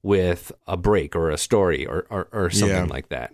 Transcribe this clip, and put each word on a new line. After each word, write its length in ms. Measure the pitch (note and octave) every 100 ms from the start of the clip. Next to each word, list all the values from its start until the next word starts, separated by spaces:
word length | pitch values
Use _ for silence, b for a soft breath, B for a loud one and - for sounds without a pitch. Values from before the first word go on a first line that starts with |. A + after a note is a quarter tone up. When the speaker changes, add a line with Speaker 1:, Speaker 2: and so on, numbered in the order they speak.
Speaker 1:
with 480 | G2 G2 F2+ F2 - - -
a 100 | F2+
break 380 | G2 G#2 D2 E2+
or 140 | E2
a 80 | D2+
story 500 | - G#2+ F#2 C#2+ C2+
or, 180 | E2+ -
or, 200 | G2 -
or 180 | A2 F2+
something 380 | F#2+ G#2 F#2 F2+
Speaker 2:
Yeah. 60 |
Speaker 1:
like 160 | C2 -
that. 240 | C2+ A#1+